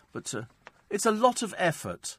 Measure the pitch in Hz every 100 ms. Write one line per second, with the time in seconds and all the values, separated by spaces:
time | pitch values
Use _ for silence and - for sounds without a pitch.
0 | _ 110 - 113 117 _ - - - 202
1 | 226 214 247 247 220 - 180 - 95 85
2 | -